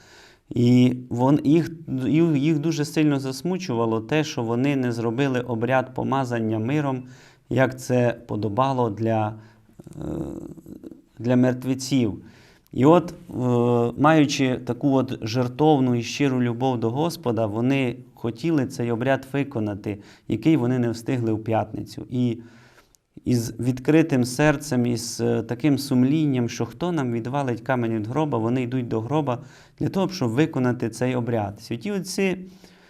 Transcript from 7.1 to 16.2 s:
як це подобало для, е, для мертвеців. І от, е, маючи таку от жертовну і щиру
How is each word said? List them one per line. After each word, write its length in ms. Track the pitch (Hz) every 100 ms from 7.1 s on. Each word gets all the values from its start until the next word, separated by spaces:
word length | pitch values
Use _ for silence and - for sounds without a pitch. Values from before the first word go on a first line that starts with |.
| 127 - _ -
як 300 | 127 131 127
це 380 | - 123 120 - -
подобало 640 | 110 104 104 135 127 117
для, 460 | 104 113 110 107 110 - _ _ - - -
е, 60 | 69 78 71 - - - - - - - _ -
для 160 | 113 127
мертвеців. 880 | 127 127 127 131 - 135 110 - - - - _ _
І 120 | 120 135
от, 280 | 175 165
е, 200 | - - - 123 120 120 120 120 -
маючи 560 | 147 160 135 - 131 123 127
таку 280 | 123 143
от 260 | 135 131 -
жертовну 720 | 110 120 123 127 156 143 127 120
і 80 |
щиру 380 | 113 -